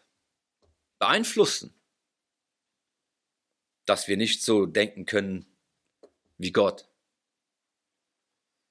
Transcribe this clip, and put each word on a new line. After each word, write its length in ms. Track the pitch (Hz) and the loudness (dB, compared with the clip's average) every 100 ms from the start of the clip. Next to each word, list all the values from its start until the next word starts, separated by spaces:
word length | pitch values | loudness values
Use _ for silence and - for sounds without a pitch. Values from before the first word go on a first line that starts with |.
| _ _ _ _ _ _ _ _ _ _ | _ _ _ _ _ _ _ _ _ _
beeinflussen, 760 | 110 196 226 220 208 - - - _ _ _ _ _ _ _ _ _ _ _ _ _ _ _ _ _ _ _ _ - | 0 2 0 2 2 0 -8 -20 _ _ _ _ _ _ _ _ _ _ _ _ _ _ _ _ _ _ _ _ -2
dass 220 | 98 - | -2 0
wir 80 | 101 | -2
nicht 280 | 110 - | 0 -2
so 220 | - 107 92 | 2 2 2
denken 380 | 107 104 - 87 | 0 -2 -4 -4
können 400 | 104 98 95 - _ _ _ _ _ - _ _ - | -4 -2 -6 -12 _ _ _ _ _ -20 _ _ -12
wie 140 | 90 | -4
Gott, 360 | 113 98 - - _ _ _ _ _ _ _ _ _ _ _ _ _ _ _ _ _ _ | 0 0 -2 -12 _ _ _ _ _ _ _ _ _ _ _ _ _ _ _ _ _ _